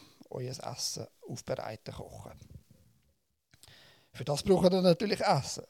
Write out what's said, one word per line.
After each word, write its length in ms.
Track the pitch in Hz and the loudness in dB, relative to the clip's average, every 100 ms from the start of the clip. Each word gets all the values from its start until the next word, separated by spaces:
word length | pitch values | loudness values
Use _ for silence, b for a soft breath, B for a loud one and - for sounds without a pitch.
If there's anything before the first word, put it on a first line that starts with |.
| B B - | B B -12
euer 280 | - 127 - | -10 -8 -8
Essen 480 | - - - - 113 _ 440 | -10 -6 -6 -6 -10 _ -14
aufbereiten, 640 | 120 - 131 110 110 - | -12 -8 -6 -6 -10 -12
kochen. 380 | - - - - - - - - - _ _ _ _ _ _ _ _ B B B B B | -14 -14 -16 -18 -18 -20 -20 -20 -20 _ _ _ _ _ _ _ _ B B B B B
Für 120 | - | -12
das 180 | 135 143 | -4 -4
braucht 300 | 202 180 180 | 4 6 6
ihr 80 | 185 | 6
natürlich 400 | 180 170 208 196 | 6 6 2 0
Essen. 440 | 202 156 - - - | 4 2 2 -8 -12